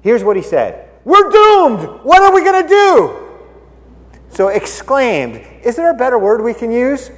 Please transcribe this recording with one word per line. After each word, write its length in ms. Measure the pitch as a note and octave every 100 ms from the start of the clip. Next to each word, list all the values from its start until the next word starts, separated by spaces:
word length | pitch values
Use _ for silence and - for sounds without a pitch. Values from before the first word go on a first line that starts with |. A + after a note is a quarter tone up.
Here's 200 | G3 A#3
what 120 | G3 G3
he 60 |
said. 460 | - D#3 G#2+ - - _
We're 260 | G#3+ F#4+ G4
doomed! 680 | A4 G#4+ G#4 D#4+ G#3+ D#3 -
What 200 | B3+ F4+
are 120 | G4
we 100 | F#4+
gonna 240 | F4 F#4 F4
do? 580 | G4+ G4+ D#4+ D#3+ - - - - - - _ _ - - - -
So 180 | - G3
exclaimed. 920 | G3+ - - - C#4 B3+ E3+ B2 A2+ - -
Is 120 | A#3+ A#3
there 140 | E4+
a 40 |
better 240 | C#4+ B3+ A#3+
word 240 | G3 A3+
we 120 | A3
can 160 | A3+ A#3
use? 400 | A#3 B3 C#4 -